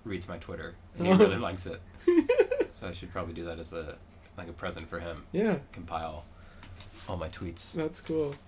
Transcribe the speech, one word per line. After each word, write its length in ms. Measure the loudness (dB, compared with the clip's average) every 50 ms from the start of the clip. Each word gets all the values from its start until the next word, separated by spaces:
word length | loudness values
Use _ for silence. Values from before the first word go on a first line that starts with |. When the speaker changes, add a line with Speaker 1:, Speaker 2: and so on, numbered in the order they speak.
| -6
Speaker 1:
reads 240 | -4 -6 -6 -6 -8
my 100 | -10 -10
Twitter, 380 | -8 -10 -8 -8 -8 -10 -12 -14 -20 -16 -4
and 120 | 2 6 8
he 40 |
Speaker 2:
Oh. 40 | 12
Speaker 1:
really 220 | 12 10 10 8 2
likes 280 | 0 -2 -2 -4 -6
it. 140 | -8 -8 -10 -12 -16 -18 0 2
Speaker 2:
<laughs> 640 | 6 6 6 6 6 6 6 6 4 4 0 0 -2
Speaker 1:
So 160 | -4 -10 -8 -8
I 40 |
should 200 | -8 -8 -10 -6
probably 220 | -6 -6 -4 -4 -6
do 100 | -6 -6
that 120 | -6 -6 -8
as 140 | -8 -8
a, 240 | -8 -8 -8 -8 -10 -14 -18 -20 -20 -20 -20 -16 -14 -12
like, 100 | -12 -12
a 40 |
present 360 | -10 -6 -6 -6 -6 -6 -8 -8
for 120 | -8 -6
him. 240 | -6 -6 -8 -10 -10 -4
Speaker 2:
Yeah. 240 | -2 0 2 2 2 0 -4 -12
Speaker 1:
Compile 520 | -14 -14 -10 -6 -6 -4 -4 -6 -8 -10 -14 -16 -18 -20 -20 -18 -18 -18 -16 -16 -16 -16 -16 -16 -16 -14 -8 -6
all 80 | -4
my 120 | -4 -4 -6
tweets. 440 | -6 -6 -8 -8 -6 -6 -8 -6
Speaker 2:
That's 280 | -2 -2 -2 -2 -4 -6
cool. 320 | -6 -2 0 0 0 0 -4 -8 -14